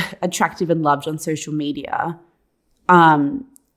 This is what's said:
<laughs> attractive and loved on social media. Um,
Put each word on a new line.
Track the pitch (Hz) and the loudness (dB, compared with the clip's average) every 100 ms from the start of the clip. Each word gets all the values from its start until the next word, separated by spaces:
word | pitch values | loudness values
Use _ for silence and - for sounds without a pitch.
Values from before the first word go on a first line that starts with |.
<laughs> | 165 - | -2 -6
attractive | 180 - 165 - 170 | -6 -2 -2 -2 -2
and | 165 | 0
loved | 147 143 156 | 0 0 -2
on | 156 | -8
social | 160 151 156 | -6 -8 -6
media. | 151 143 143 - - 165 165 _ _ _ _ _ _ - | -6 -6 -8 -6 -6 -6 -8 _ _ _ _ _ _ 4
Um, | 180 160 151 143 139 - _ _ | 6 6 4 0 -4 -12 _ _